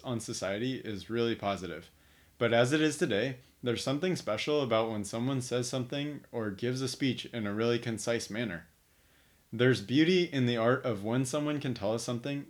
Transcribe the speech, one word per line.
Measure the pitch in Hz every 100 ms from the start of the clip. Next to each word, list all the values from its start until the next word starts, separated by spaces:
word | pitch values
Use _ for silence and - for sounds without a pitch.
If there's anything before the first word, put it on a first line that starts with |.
on | 131 117
society | - 117 95 101 123
is | 127 - 101 90
really | 117 117
positive. | 113 101 95 90 78 - _ _ _ _ _
But | 117
as | 117 123
it | 151
is | 156 147
today, | 165 101 127 131 - _
there's | 120 113
something | - 143 185
special | 156 - 107 - 151
about | 131 113 113
when | 107
someone | 98 113 123 135
says | 123 120 123
something | 131 123 143 143 143 -
or | 120 110
gives | 92 120 127
a | 131
speech | - 135 120 -
in | 120 104
a |
really | 104 117 120
concise | 117 110 - 117 -
manner. | 101 117 85 - _ _ _ _ _ _ _ _
There's | 110 123 113
beauty | 98 127 160 185
in | 175 139 120
the | 120
art | 113 131
of | 135 104
when | 104 123
someone | 131 151 147 147
can | 135
tell | 127 101
us | 113
something | 117 120 143 143 143